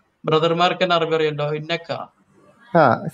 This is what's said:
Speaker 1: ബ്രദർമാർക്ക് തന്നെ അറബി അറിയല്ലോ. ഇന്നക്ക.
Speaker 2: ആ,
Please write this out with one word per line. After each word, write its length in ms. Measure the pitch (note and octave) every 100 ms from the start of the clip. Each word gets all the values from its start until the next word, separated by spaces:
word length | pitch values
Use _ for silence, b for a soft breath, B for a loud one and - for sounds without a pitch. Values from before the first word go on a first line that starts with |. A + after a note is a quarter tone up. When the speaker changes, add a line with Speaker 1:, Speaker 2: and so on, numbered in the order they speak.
| _ _
Speaker 1:
ബ്രദർമാർക്ക് 600 | - D#3 E3 E3+ F3+ F3
തന്നെ 120 | F3+ E3+
അറബി 180 | D#3+
അറിയല്ലോ. 400 | D#3+ D#3 D3 D3
ഇന്നക്ക. 380 | D3+ D#3 E3+ E3 B2+ - _ _ _ _ _ - E3+
Speaker 2:
ആ, 280 | C#3 - D#3